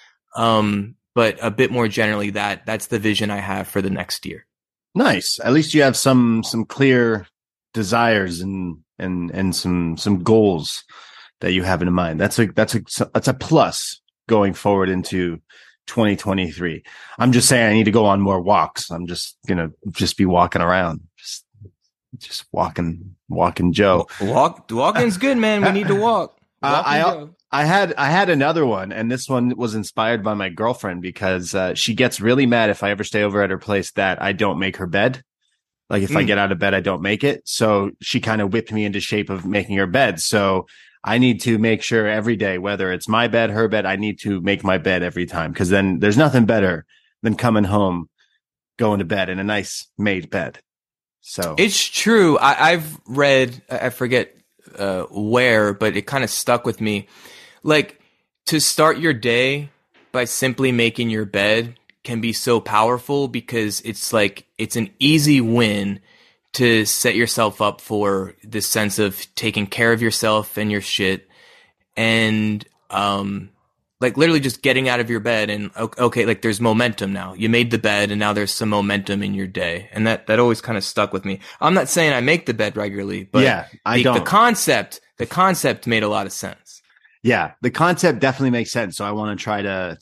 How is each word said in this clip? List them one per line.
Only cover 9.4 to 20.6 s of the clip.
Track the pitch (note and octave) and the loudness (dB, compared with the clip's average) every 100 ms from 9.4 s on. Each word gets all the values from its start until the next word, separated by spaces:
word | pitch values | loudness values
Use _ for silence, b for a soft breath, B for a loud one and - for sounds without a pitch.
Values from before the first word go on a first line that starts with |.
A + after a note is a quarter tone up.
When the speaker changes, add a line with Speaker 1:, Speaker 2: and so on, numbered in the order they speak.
| F#2+ E2+ | -2 0
Speaker 2:
some, | F#2 F2+ E2+ D#2+ | 0 0 0 -2
some | G#2+ G2 | 0 0
goals | F2 A2 G#2 E2+ C#2+ - - B B B B _ | 4 6 6 2 -4 -10 -14 B B B B _
that | F#2 | -2
you | F#2 | -2
have | F2+ F2 | 0 0
in | F2+ | 2
mind. | F2+ E2+ D#2+ | 0 -2 0
That's | G2+ - | -2 2
a, | G#2 | 0
that's | - A2 | 2 0
a, | A2 - - - | -2 -6 -6 -2
that's | A2 C3+ | -2 0
a | |
plus | - - D#3 F2+ - - - _ _ - | -2 2 2 2 0 -10 -12 _ _ 0
going | A2 G2 | 2 2
forward | F2 G2+ G2 F#2 | 0 0 2 2
into | F#2 F2+ F#2 F2 E2 _ b b b - | -2 -4 -4 -4 -4 _ b b b -8
twenty | - G#2+ G2 | 0 2 0
twenty-three. | G#2 F#2+ F2+ F2 F2 D#2 - B B B | -2 -2 -4 -6 -8 -8 -14 B B B
I'm | A#2+ | 2
just | A#2+ - | 4 4
saying | B2+ A2+ | 4 4
I | |
need | G#2+ | 4
to | A2 | 4
go | A2 G#2 | 4 4
on | G2 | 4
more | G2 F#2+ | 2 0
walks. | F2+ G2 D#2+ - - | 2 2 2 -4 -10
I'm | E2 F2 | -10 -8
just | F2 - - - | -10 -10 -14 -4
gonna | F2+ D#2+ - G#2 | -4 -4 -8 -14
just | - F#2 - | -4 -4 0
be | |
walking | F#2+ F2 F2 - | 2 4 2 2